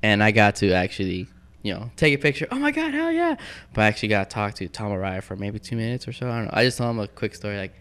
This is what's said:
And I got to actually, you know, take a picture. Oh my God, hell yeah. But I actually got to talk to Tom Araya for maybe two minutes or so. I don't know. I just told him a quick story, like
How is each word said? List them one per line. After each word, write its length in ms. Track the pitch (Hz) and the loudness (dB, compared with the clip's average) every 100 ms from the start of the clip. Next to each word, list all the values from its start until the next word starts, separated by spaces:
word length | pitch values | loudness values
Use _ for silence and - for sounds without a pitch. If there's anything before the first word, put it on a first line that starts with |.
And 200 | 110 104 | 4 6
I 80 | 107 | 6
got 260 | 107 104 - | 6 6 6
to 160 | 101 | 2
actually, 560 | 90 92 - 95 90 92 - - - | 4 2 -2 -4 -4 -8 -14 -20 -8
you 120 | 107 | -6
know, 160 | 92 117 - | -6 -8 2
take 180 | 151 | 2
a 40 | 139 | 4
picture. 280 | 147 135 156 | 0 0 -4
Oh 80 | 254 | -2
my 120 | 294 | 0
God, 220 | 302 320 | 0 -2
hell 160 | 285 330 | -2 0
yeah. 260 | 330 339 285 - - - | 0 0 -2 -8 -18 -8
But 100 | - | 2
I 40 | 107 | 2
actually 220 | 107 107 | 2 0
got 220 | 104 98 | 0 0
to 40 | |
talk 200 | - 104 | -4 -4
to 140 | - 90 | -4 -10
Tom 240 | - 104 | -6 -6
Araya 300 | 98 95 92 | -4 -4 -6
for 140 | - 98 | -8 -8
maybe 220 | 101 107 | -8 -8
two 180 | - 117 | -8 -4
minutes 320 | 113 123 - | -4 -4 -8
or 40 | |
so. 160 | 123 123 | -8 -6
I 80 | 117 | -4
don't 60 | 107 | -2
know. 40 | |
I 120 | - | 2
just 140 | 123 117 | 2 2
told 120 | 120 | -2
him 100 | 117 | -2
a 80 | 101 | -6
quick 260 | - 107 | -4 -6
story, 220 | - 104 101 | -6 -8 -6
like 180 | 95 - | -8 -12